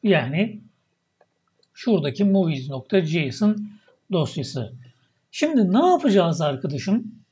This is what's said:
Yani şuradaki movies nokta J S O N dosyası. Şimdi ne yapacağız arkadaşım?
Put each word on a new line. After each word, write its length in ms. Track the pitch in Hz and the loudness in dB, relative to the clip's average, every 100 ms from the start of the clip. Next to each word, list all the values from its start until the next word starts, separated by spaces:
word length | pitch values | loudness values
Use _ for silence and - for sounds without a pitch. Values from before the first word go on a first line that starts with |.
Yani 580 | 226 175 123 151 214 104 - _ _ _ _ _ _ _ _ _ _ | 2 2 2 -2 -4 -6 -20 _ _ _ _ _ _ _ _ _ _
şuradaki 500 | - - 202 143 131 | -10 0 0 0 0
movies 440 | 202 196 175 139 131 | 2 4 2 -2 -4
nokta 320 | 135 - 196 | -10 0 0
J 320 | 165 165 143 | 2 0 -2
S 120 | - | 0
O 40 | 208 | 0
N 60 | 214 - - _ _ _ | 0 -6 -14 _ _ _
dosyası. 600 | 180 143 - 131 131 113 - - _ _ _ _ | -2 -2 -4 -8 -8 -10 -12 -20 _ _ _ _
Şimdi 420 | - 302 302 196 | -4 0 2 2
ne 140 | 202 349 | 4 4
yapacağız 540 | 359 320 196 170 165 | 2 2 2 2 0
arkadaşım? 760 | 156 135 - 139 - 214 - - _ | -2 -4 -6 -6 -2 -2 -2 -16 _